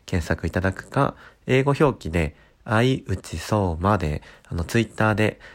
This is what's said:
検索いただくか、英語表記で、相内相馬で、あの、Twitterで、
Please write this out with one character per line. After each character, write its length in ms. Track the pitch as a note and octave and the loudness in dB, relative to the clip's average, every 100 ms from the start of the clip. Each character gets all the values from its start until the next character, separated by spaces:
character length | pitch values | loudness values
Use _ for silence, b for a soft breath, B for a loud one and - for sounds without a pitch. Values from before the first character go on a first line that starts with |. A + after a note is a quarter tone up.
| - | -4
検 200 | F#2 - | -2 -2
索 220 | E2 E2+ | -4 -2
い 40 | |
た 100 | F2 | -2
だ 100 | F#2+ | -2
く 180 | F#2 - | -4 -6
か、 260 | C3+ C#3 - B B - | -2 -2 -2 B B 0
英 180 | C3 | 2
語 120 | C3+ C#3 | 2 4
表 220 | D3+ A2+ | 2 2
記 100 | D#2+ | -2
で、 280 | E2+ D2+ b b b - | -2 -2 b b b -2
相 360 | A2 B2 C3 - | 2 2 0 -2
内 320 | F2+ - E2+ | -6 -6 -10
相 360 | - G#2+ F#2 | -2 0 0
馬 260 | D#2+ F#2 G#2 | 0 2 2
で、 240 | D2+ D2 B B B | 0 -4 B B B
あ 60 | E2+ | -6
の、 80 | |
Twitter 500 | E2 A#2 A2 - A2 | -2 0 0 0 0
で、 260 | G#2+ G#2+ - B | 2 0 -2 B